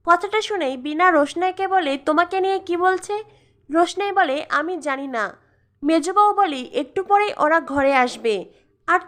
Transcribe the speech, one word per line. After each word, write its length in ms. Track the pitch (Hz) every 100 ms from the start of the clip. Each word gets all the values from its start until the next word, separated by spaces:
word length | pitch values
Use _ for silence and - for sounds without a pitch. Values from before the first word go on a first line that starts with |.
| 330
কথাটা 320 | 349 392 427
শুনেই 340 | 427 403 269 262
বিনা 300 | 285 302 359
রোশনাইকে 540 | 320 285 339 370 370 381
বলে, 300 | 381 294 269
"তোমাকে 400 | 311 311 349 381
নিয়ে 180 | 381 392
কি 160 | 381 339
বলছে?" 380 | 370 359 - 415 427 _ _ _ -
রোশনাই 420 | 320 339 - 403
বলে, 340 | 392 330 285 -
"আমি 240 | 285 320 359
জানি 300 | 285 269 277
না।" 180 | 233 196 - _ _ _ _
মেজবউ 500 | 285 320 339 381 415
বলে, 280 | 403 381 269 247
"একটু 300 | - 302 392
পরেই 280 | 381 403 415 -
ওরা 220 | 302 330
ঘরে 340 | 277 277 277
আসবে, 420 | 277 247 240 226 202 - _ _ _ -
আর 120 | 349